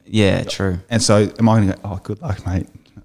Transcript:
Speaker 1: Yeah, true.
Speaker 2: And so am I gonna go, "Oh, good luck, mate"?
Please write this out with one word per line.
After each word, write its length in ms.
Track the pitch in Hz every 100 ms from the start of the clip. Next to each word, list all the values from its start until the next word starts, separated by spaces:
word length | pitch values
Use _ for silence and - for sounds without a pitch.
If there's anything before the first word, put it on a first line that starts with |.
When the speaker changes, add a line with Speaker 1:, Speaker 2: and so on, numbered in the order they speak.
| -
Speaker 1:
Yeah, 380 | 107 98 95
true. 340 | - - 98 90 -
Speaker 2:
And 140 | 117
so 300 | - 104 101 -
am 120 | 113
I 100 | 110
gonna 140 | 98
go, 60 | -
"Oh, 160 | 107 92
good 180 | - 104
luck, 240 | 165 95 -
mate"? 220 | 90 - - _ -